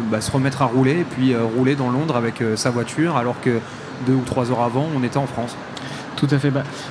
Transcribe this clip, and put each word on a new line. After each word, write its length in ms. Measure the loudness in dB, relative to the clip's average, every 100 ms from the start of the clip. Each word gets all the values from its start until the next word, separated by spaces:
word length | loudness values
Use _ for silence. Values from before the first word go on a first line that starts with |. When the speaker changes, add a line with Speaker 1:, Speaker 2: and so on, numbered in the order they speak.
| 0
Speaker 1:
bah, 120 | -2
se 100 | 0
remettre 300 | 0 2 2
à 40 | 2
rouler, 340 | 4 4 2
et 20 |
puis, 300 | 0 0 2
euh, 100 | 4
rouler 320 | 2 2 2 2
dans 140 | 2
Londres 260 | 0 0 0
avec, 260 | 0 0
euh, 140 | 0 0
sa 140 | 0
voiture, 480 | 0 -2 0 0 2
alors 240 | 0 0
que 180 | 0 0 -2 -10 -12 -6 0
deux 60 |
ou 100 | 2 2
trois 240 | 0 0
heures 100 | 2
avant, 260 | 0 0 0 0
on 60 |
était 140 | -2 0
en 100 | -2
France. 280 | -4 -6 -8 -12 -12 -10 -10 -10 -2
Speaker 2:
Tout 120 | 2
à 80 | 2
fait. 100 | 2
Bah, 140 | 0 -2 -8 -12